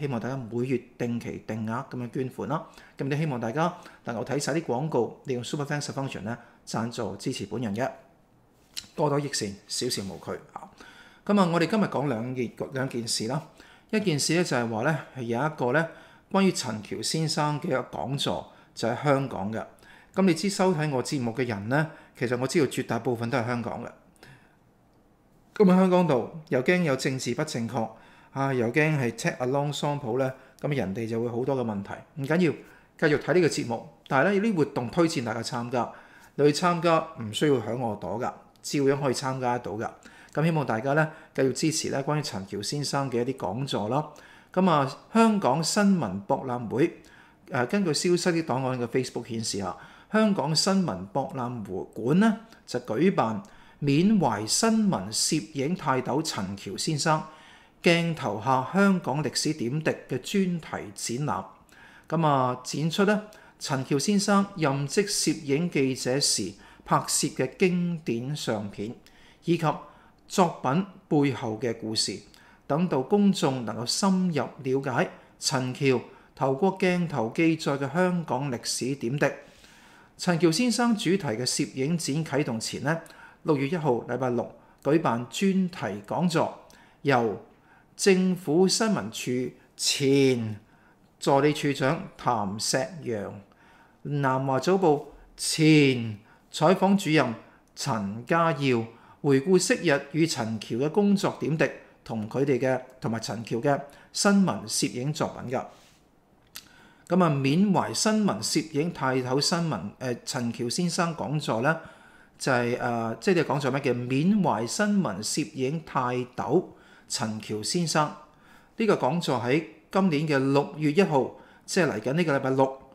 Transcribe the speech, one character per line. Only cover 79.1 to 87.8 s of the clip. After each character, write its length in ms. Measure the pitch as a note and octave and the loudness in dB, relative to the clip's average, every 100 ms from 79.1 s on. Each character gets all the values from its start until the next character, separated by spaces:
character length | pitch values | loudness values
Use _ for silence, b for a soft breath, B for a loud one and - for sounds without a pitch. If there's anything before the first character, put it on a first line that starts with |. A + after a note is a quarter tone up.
| C#3+ | 0
滴。 80 | C#3 - B B B B B B B B | 0 -2 B B B B B B B B
陳 220 | - E3 | 0 4
橋 140 | E3+ | 4
先 180 | E3 B3 | 4 2
生 240 | A3+ A#3+ | 2 2
主 160 | A3 - | 2 0
題 60 | F#3+ | 0
嘅 280 | D3 A2 | 0 -4
攝 280 | B2 - D3 | -2 -2 -2
影 240 | C3 C3+ E3+ | -2 -2 0
展 260 | - D3 | -2 -2
啟 200 | D3+ C3+ | 0 -2
動 160 | D3 A2+ | -2 -4
前 240 | - - | -6 -6
呢， 160 | C3+ E3 - B B B | -2 -4 -6 B B B
六 140 | D#3+ C#3+ | 0 0
月 100 | C#3 | 0
一 100 | F3 | -2
號 160 | D3 A#2 | 0 0
禮 160 | - B2 | 0 -2
拜 120 | C3 | 0
六 240 | A#2+ G#2+ - b b | -2 -4 -8 b b
舉 160 | C#3 D#3+ | 2 2
辦 260 | D#3+ A#2 B2 | 2 -2 -4
專 400 | - G3 F#3+ F3+ | -2 2 2 0
題 320 | - A#2 G2+ - | -2 -8 -8 -6
講 220 | A#2+ F3 | -2 0
座， 320 | D#3 A2+ - - B B B | 2 0 -4 -18 B B B
由 400 | C#3 B2+ A2+ F#2+ - b b b | 2 4 4 -2 -10 b b b